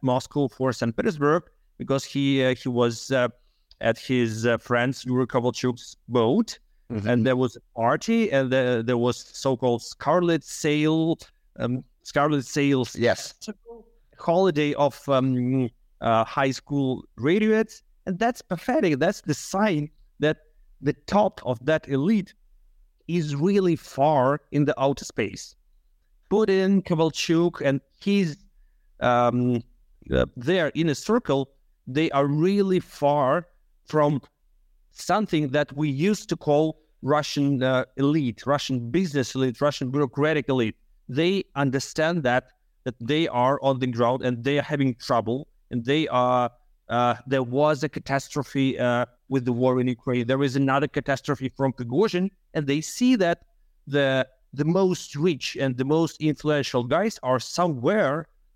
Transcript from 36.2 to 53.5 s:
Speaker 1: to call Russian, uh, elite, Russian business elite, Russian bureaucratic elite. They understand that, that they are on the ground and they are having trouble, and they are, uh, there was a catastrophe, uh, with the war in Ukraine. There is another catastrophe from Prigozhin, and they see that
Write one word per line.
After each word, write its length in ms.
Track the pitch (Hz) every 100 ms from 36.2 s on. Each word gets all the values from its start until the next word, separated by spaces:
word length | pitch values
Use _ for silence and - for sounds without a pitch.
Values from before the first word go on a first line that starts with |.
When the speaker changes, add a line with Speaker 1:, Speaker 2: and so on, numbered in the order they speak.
| -
Speaker 1:
to 60 | 165
call 440 | 151 147 160 - _ -
Russian, 600 | 127 147 147 147 139 135
uh, 220 | 131 127 - -
elite, 480 | 139 156 127 - -
Russian 460 | 143 - 127 117
business 420 | 160 180 139 120 131
elite, 240 | 131 117
Russian 300 | 147 - 127
bureaucratic 580 | 139 135 - 151 156 131
elite. 260 | 131 110 - _ _ -
They 340 | 131 170 196 - 143
understand 680 | 139 135 - - 160 175
that, 280 | 123 127 - _ _ _
that 120 | 131 -
they 280 | 117 156 165
are 320 | 120 127 143
on 160 | 139 131
the 80 | 127
ground 340 | 117 120 131
and 200 | 127 120
they 160 | 127 143
are 40 |
having 320 | 139 147 135 120
trouble, 520 | - 117 107 127 - _ -
and 120 | 123
they 240 | 117 151 151
are, 420 | 123 123 123 120 _ _ _ -
uh, 260 | 120 123 120 127
there 160 | 135
was 400 | 120 131 151 147
a 60 | 147
catastrophe, 880 | - - 139 - 147 - 139 135 113
uh, 280 | 123 120 123 _ -
with 160 | 135 123
the 80 |
war 260 | 120 127 127
in 60 | 127
Ukraine. 400 | 120 - 123 120
There 160 | 135
is 120 | 143 139
another 320 | 135 135 143
catastrophe 600 | 147 139 135 - 139 131
from 240 | - 135
Prigozhin, 560 | 123 120 135 220 180 190 _ _
and 140 | 160 139
they 140 | 147
see 340 | - - 247 247
that 280 | 175 170 _